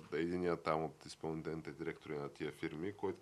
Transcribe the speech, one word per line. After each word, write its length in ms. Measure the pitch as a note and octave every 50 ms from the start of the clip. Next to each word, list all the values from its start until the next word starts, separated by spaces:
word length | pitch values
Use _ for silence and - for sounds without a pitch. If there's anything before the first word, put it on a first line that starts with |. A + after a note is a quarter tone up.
| D2+ - -
единия 380 | D2 E2+ F2 F2+ F2+ F2+ F2 E2+
там 260 | E2 - E2 D#2 D#2+ D#2+
от 200 | D2+ C#2+ - -
изпълнителните 640 | D2 - - - D#2+ D#2+ D#2+ D2 D#2+ D#2+ D#2+ D#2 D#2+
директори 420 | C#2+ C#2+ D#2+ E2 D#2 - - - D#2
на 120 | D2 C#2+ C#2
тия 220 | - - D#2+ D2+
фирми, 420 | D2 - - D2+ C#2+ D2+ E2+ G2+ G2+
който 240 | - - F#2+ F2 -